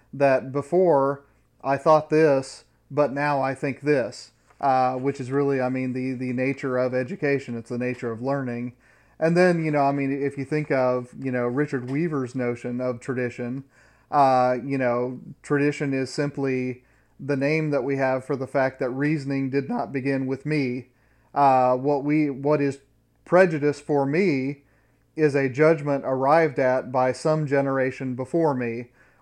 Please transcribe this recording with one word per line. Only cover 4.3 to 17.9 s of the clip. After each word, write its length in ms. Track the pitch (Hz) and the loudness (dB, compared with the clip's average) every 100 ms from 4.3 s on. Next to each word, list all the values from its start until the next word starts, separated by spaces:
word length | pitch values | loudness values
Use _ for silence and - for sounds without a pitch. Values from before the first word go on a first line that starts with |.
| _ _ - | _ _ -4
uh, 360 | 139 131 127 127 | 0 2 2 0
which 240 | 139 139 | -4 -4
is 100 | 123 | -2
really, 280 | 139 139 135 | 0 0 0
I 120 | 127 | 0
mean, 240 | 131 131 | -2 -4
the, 180 | 127 131 | -4 -4
the 220 | 127 127 | -4 -4
nature 420 | 123 131 135 135 127 | -2 -2 -2 -4 -2
of 160 | 127 | 0
education. 640 | 127 127 202 147 135 131 117 | -2 -4 -4 0 -2 -2 -10
It's 140 | 113 | -8
the 80 | 120 | -6
nature 340 | 123 123 120 | -4 -6 -8
of 80 | 113 | -6
learning. 540 | 131 139 127 120 123 - _ _ _ - | -4 -4 -4 -6 -10 -14 _ _ _ -4
And 160 | 165 175 | 0 4
then, 260 | 180 170 | 4 2
you 60 | 156 | 0
know, 100 | 147 | 0
I 80 | 139 | 0
mean, 200 | 143 135 | 0 -2
if 240 | 139 139 139 | -2 -4 -4
you 80 | |
think 260 | 131 151 147 | -4 -4 -2
of, 440 | 135 127 127 123 - | 0 2 0 -4 -10
you 140 | 135 | -4
know, 140 | 123 123 | -2 -2
Richard 440 | 127 151 135 123 | -2 -2 -2 -4
Weaver's 440 | 139 170 143 123 | -2 -2 -2 -4
notion 440 | 131 120 120 123 123 | -4 -4 -4 -6 -4
of 180 | 127 120 | -4 -6
tradition, 640 | - 127 120 123 120 135 - _ _ _ - | -6 -4 -4 -6 -8 -8 -12 _ _ _ -2
uh, 480 | 147 135 127 127 127 | 2 4 4 2 0
you 140 | 139 135 | -2 -2
know, 420 | 123 120 127 127 - - | 0 0 -2 -6 -14 -18
tradition 520 | - 147 147 143 143 | -2 2 2 0 -2
is 180 | 135 131 | -2 -4
simply 680 | - 143 143 135 127 127 123 _ _ _ _ | -4 -4 -2 -2 -2 -4 -8 _ _ _ _
the 180 | 139 139 | -4 0
name 320 | 139 156 156 | 0 0 0
that 140 | 143 | -2
we 120 | 131 | 0